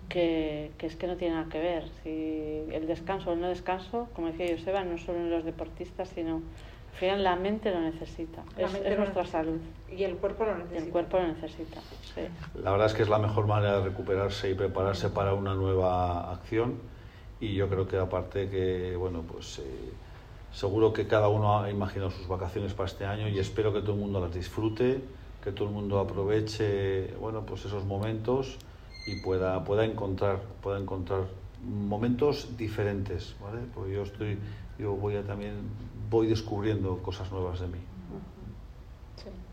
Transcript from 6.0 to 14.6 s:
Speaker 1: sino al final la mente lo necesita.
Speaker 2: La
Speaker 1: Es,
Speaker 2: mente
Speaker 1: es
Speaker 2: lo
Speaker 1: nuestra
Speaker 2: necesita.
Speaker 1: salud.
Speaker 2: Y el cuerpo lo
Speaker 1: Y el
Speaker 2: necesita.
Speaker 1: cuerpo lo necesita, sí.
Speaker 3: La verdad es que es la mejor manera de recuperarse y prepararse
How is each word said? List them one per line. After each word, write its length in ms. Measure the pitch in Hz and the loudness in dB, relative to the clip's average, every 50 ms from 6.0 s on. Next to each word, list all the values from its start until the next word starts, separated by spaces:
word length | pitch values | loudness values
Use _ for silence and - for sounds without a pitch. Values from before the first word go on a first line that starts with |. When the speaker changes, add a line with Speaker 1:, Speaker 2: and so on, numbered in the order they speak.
| 185 180 - | -6 -6 -4
Speaker 1:
sino 220 | - 170 165 160 160 165 165 - - - - - - - - | -4 -2 -2 -2 -2 -4 -6 -12 -12 -14 -14 -14 -16 -16 -14
al 60 | - - | -6 0
final 260 | 185 185 196 202 196 | 2 2 4 4 4
la 120 | 185 175 | 4 4
mente 340 | 175 185 202 208 214 214 220 | 4 2 0 0 2 2 0
lo 100 | 185 170 | 2 2
necesita. 600 | 165 160 160 - 160 - - - 165 160 - - - - - | 0 0 -2 -4 -8 -10 -8 -8 -8 -8 -8 -12 -14 -12 -2
Speaker 2:
La 100 | - 185 | 0 0
Speaker 1:
Es, 60 | 190 | 0
Speaker 2:
mente 160 | 185 196 - 196 | 0 0 0 2
Speaker 1:
es 60 | - | 4
Speaker 2:
lo 60 | 202 | 4
Speaker 1:
nuestra 220 | 208 196 190 190 | 2 2 2 0
Speaker 2:
necesita. 220 | 175 175 175 165 160 | 0 0 0 0 0
Speaker 1:
salud. 160 | 160 160 160 160 - - - - - 190 | 2 0 -2 -4 -8 -12 -14 -14 -12 -2
Speaker 2:
Y 80 | 185 196 | 0 0
el 120 | 190 175 | 0 0
cuerpo 280 | 170 - 196 196 - 226 | 0 -2 -2 0 2 0
lo 60 | 220 | 0
Speaker 1:
Y 40 | 196 | 0
el 140 | 175 170 170 | -2 -4 -4
Speaker 2:
necesita. 240 | 175 170 160 170 | -4 -4 -4 0
Speaker 1:
cuerpo 260 | 175 175 165 160 - 185 | 0 0 0 4 2 2
lo 100 | 180 165 | 4 2
necesita, 520 | 156 160 165 156 - - 160 160 - - - - - - - - - | 0 -2 -6 -8 -8 -8 -10 -10 -10 -14 -14 -14 -14 -14 -14 -10 -8
sí. 60 | - 165 - - - - - - - | -6 -6 -6 -8 -10 -10 -10 -8 -4
Speaker 3:
La 80 | - 92 | 0 4
verdad 160 | 98 101 107 | 6 6 6
es 80 | 110 110 | 6 6
que 80 | - | 4
es 60 | 113 101 | 4 6
la 100 | 107 107 | 6 4
mejor 280 | 104 104 104 113 104 | 4 4 2 2 4
manera 320 | 107 107 107 101 101 101 101 | 4 4 4 6 6 4 4
de 60 | 95 | 4
recuperarse 680 | 95 95 - - 98 95 95 101 98 98 - - 98 | 2 -2 -4 0 0 2 2 2 2 0 0 0 0
y 40 | 95 | 2
prepararse 560 | 95 | 2